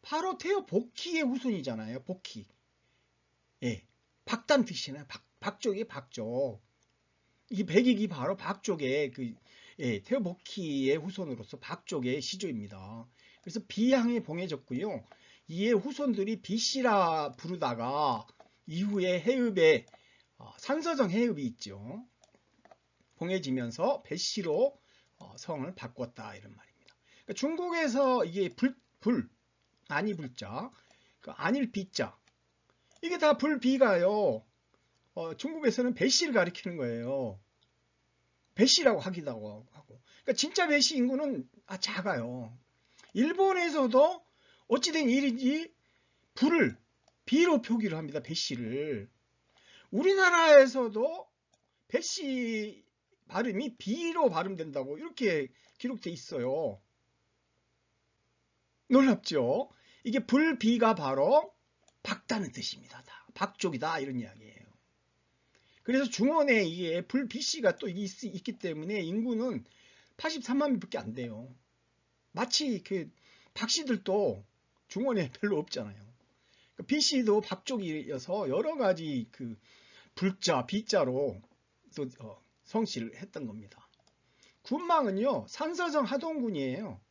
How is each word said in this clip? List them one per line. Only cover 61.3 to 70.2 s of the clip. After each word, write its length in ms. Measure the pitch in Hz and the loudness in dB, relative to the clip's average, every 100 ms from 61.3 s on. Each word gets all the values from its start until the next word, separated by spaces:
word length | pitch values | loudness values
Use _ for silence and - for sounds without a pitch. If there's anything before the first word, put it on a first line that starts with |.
| 269 - _ _ _ _ _ | 4 2 _ _ _ _ _
박다는 500 | - - - 226 160 | -8 -8 -4 -4 -4
뜻입니다. 500 | - - - - - | -8 -10 -12 -18 -20
다 240 | - - - | -20 -20 -20
박족이다 640 | - 196 - 185 135 156 160 | -8 -8 -4 -4 -2 -4 -4
이런 180 | 139 127 | -4 -6
이야기예요. 360 | 104 98 107 - - _ _ _ _ _ _ _ _ _ _ _ | -8 -14 -20 -20 -20 _ _ _ _ _ _ _ _ _ _ _
그래서 220 | - 254 | 0 2
중원에 600 | 269 - 247 320 285 226 | 2 0 2 4 4 4
이게 380 | 180 170 175 170 - | 2 -2 -2 -2 -2
불비씨가 720 | 254 254 254 - 320 214 165 | -4 -4 -6 -6 0 0 0
또 120 | 220 | -6
있-, 360 | 180 196 - | -6 -8 -8
있기 340 | 226 185 - 240 | -10 -8 -10 -8
때문에 420 | 180 151 160 208 | -8 -6 -6 -4
인구는 640 | 165 202 233 220 254 156 - _ - _ _ | -4 -4 -2 -2 -2 -6 -10 _ -20 _ _
팔십삼만 560 | - | -10